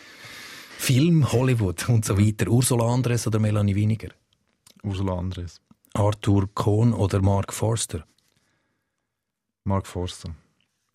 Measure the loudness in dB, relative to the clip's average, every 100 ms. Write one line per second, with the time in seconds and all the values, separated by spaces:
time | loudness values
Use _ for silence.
0 | -20 -20 -20 -20 -20 -20 -20 -8 0 2
1 | 4 4 4 2 2 2 0 -2 0 0
2 | 2 2 2 2 2 2 2 2 2 0
3 | 0 -2 0 0 0 2 0 2 0 -2
4 | -6 -18 _ _ _ _ _ _ -8 -4
5 | -4 -4 -6 -8 -12 -14 _ _ _ 0
6 | 0 0 2 2 2 -2 0 2 2 2
7 | 0 2 2 0 -2 -4 -2 -2 -4 -8
8 | -12 _ _ _ _ _ _ _ _ _
9 | _ _ _ _ _ _ -2 -2 -2 -8
10 | -8 -10 -14 -16 _ _ _ _ _